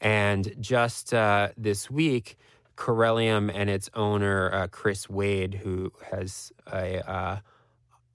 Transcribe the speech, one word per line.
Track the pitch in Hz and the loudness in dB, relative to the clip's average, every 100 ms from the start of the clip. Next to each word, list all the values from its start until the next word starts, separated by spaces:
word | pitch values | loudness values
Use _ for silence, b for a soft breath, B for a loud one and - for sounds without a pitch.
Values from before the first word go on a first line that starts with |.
And | 107 107 101 101 98 - | 2 4 4 2 -2 -4
just, | 104 123 117 - - | 0 2 2 -2 -2
uh, | 120 107 101 101 - | 2 4 4 0 -2
this | 107 101 - | -2 -2 -2
week, | 139 160 123 - - b b b - | 0 2 2 -2 -20 b b b -10
Corellium | - 113 113 113 113 107 104 | -2 4 4 4 4 4 2
and | 101 101 | 0 0
its | 98 - | -2 -4
owner, | 113 104 104 101 98 92 | -2 0 2 2 2 2
uh, | 98 92 | 0 -4
Chris | - 107 98 - | -2 -2 -2 -6
Wade, | 98 101 98 92 | -2 0 0 -2
who | 98 98 92 92 - - | -4 -4 -4 -6 -10 -10
has | 95 92 - - - - | -8 -8 -10 -16 -20 -10
a, | 95 92 92 - | -6 -4 -4 -4
uh, | 92 92 104 b b b b b b _ | -4 -4 -6 b b b b b b _